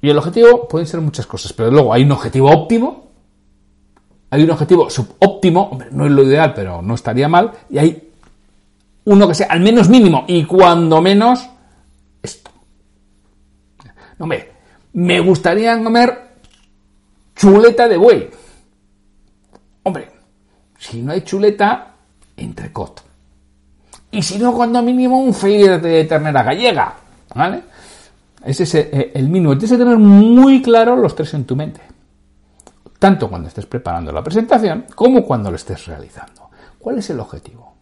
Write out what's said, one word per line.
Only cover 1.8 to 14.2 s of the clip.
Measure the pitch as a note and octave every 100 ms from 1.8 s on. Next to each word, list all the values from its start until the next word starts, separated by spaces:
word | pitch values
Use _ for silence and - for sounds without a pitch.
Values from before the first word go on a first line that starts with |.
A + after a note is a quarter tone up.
| B2+
hay | A2+
un | C#3
objetivo | C#3 A#2 C3 C3+
óptimo, | D#3+ - A3+ B3+ - _ _ _ _ _ _ _ _ _ _ _ _ _
hay | C#3
un | D#3+
objetivo | D#3 D3+ F3+ D3+
subóptimo, | - A2+ - - - F#3 E3+ G3
hombre, | B2+ -
no | C3+
es | D3
lo | C#3
ideal, | C3+ C#3+ D#3+
pero | A#2+ F#2+ F2
no | F2+
estaría | A#2 - A#2+ D3
mal, | F3 A3+ - _
y | G3
hay | D#3 E3 _ _ _ _ _ _ _ _ _ _
uno | - G3+ G3+
que |
sea | D#3+ F#3+
al | E3
menos | F#3+ A#3 F3+
mínimo, | B3+ G3+ C#3+ -
y | F3
cuando | D3+ F#3 F#3 E3+ E3 D#3+
menos, | F3 G3+ A3+ B3 - _ _ _ _ _ _ _
esto. | - - - _ _ _ _ _ _ _ _ _ _ _ _ _ B2 _ _
No, | _